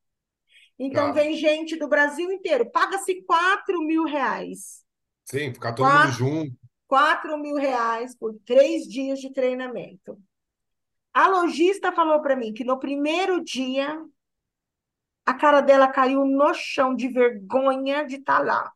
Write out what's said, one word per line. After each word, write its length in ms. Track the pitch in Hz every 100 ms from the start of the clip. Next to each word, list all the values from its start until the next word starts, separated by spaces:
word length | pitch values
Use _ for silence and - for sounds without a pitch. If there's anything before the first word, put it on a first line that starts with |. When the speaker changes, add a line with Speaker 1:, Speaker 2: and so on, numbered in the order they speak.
| _ _ _ _ _ _ _ _
Speaker 1:
Então, 320 | 269 277 294
Speaker 2:
Tá. 20 |
Speaker 1:
vem 220 | 294 302 320
gente 400 | 302 311 320 320
do 100 | 294
Brasil 440 | 294 285 285 349
inteiro. 380 | 381 381 285 220
Paga-se 500 | 330 349 381 - 370
quatro 580 | - 330 359 403 - 359
mil 220 | 311 320 320
reais. 800 | 285 240 196 180 190 - - _ _ _ _ -
Speaker 2:
Sim, 280 | 135 147
ficar 200 | 120 117 120
todo 160 | 269
Speaker 1:
Qua-, 20 |
Speaker 2:
mundo 160 | 285 302
junto. 480 | 120 127 156 151 - - _ _
Speaker 1:
quatro 500 | 269 302 349 - 302
mil 160 | 294 285
reais 580 | 269 247 233 226 254 -
por 180 | 220 220 -
três 400 | 254 302 330 -
dias 320 | 220 269 269
de 140 | 262
treinamento. 840 | 269 254 254 254 220 - 185 - 214 _ _ _ _ _ _ _ _ _
A 140 | 254 349
lojista 640 | 381 339 247 339 392 370
falou 280 | 349 320 302
pra 140 | 285 262
mim 180 | 220
que 100 | 214
no 160 | 247 262
primeiro 640 | 269 277 294 330 381 349
dia, 580 | 240 240 262 262 277 311 311 _ _ _ _ _ _ _ _ _ _ _ -
a 60 | 254
cara 260 | 294 285
dela 260 | 262 277 269
caiu 340 | 262 262 269 277
no 260 | 269 294 349
chão 400 | - - 262 247
de 120 | 254
vergonha 960 | 233 240 208 190 254 269 262 269 285
de 140 | 294 269
tá 160 | 269 -
lá. 340 | 233 208 -